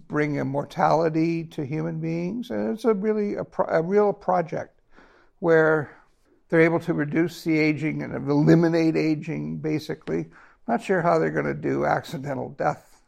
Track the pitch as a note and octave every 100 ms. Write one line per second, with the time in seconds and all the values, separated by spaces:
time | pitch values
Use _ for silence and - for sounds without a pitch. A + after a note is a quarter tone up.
0 | - D3+ D3+ C#3 C3+ C#3 C#3 - D#3+ D#3
1 | E3 D#3+ E3 E3+ D#3+ - C#3 D#3 D#3+ D#3+
2 | D#3+ E3 F3 A#3 A3+ G#3+ G#3+ A3 B3 G#3
3 | G#3+ G#3+ G#3 - E3+ - - E3 E3 G3+
4 | G#3 G3+ - F3+ D#3+ D3 - _ _ -
5 | - _ _ _ E3+ D#3+ D#3+ D#3 C#3 -
6 | _ _ _ _ _ E3 E3 E3 E3 D#3+
7 | D3 D#3+ E3+ - E3 D#3+ D#3 D3 D3+ D3
8 | C#3 C3 C#3 D3 D#3 E3 E3 E3 E3 D#3
9 | D#3 D3+ E3 D3 D3 D#3+ D#3 D3+ D#3 D#3
10 | - D#3+ D#3+ - - _ - A3+ - F#3+
11 | E3+ E3 D#3+ D3+ D3 C#3+ D3 C#3 D3 D3+
12 | - D3 C#3 B2+ B2 C#3 D#3 D3 - _